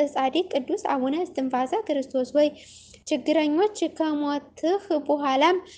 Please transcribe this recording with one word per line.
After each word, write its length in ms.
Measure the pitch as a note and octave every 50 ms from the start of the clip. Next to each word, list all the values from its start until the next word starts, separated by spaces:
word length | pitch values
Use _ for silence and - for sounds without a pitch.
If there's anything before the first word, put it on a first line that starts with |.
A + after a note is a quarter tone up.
| D4 C#4+
ጻድቅ 380 | - C4 C4+ C4 C4 D#4+ F4+ F#4
ቅዱስ 340 | - C#4+ B3+ - D#4+ G#4+ - -
አቡነ 260 | - C4+ B3+ C4+ C#4+ E4
እስትንፋሰ 520 | F4+ E4+ - - C4 C4 B3+ B3 C4 C4 F4 A4 G#4+
ክርስቶስ 480 | - D4+ C#4 C4 C4+ - C4 B3+ B3 -
ወይ 180 | D4 D4 D4 D4 - - - - - - - - - -
ችግረኞች 720 | - D#4 C4 - D4+ D4+ D#4+ D4+ D4+ D4 D#4+ G4+ G#4 G#4 - E4+ D#4 -
ከሞትህ 920 | - D#4+ D#4 D4+ D4 D4 C#4+ C#4+ C#4+ C#4+ - - - - D#4+ F#4 G4+ - - E4 D4 D4
በኋላም 540 | - C#4+ D4 C#4+ C#4 C4 C4 D4 E4+ G4 F4+ - - -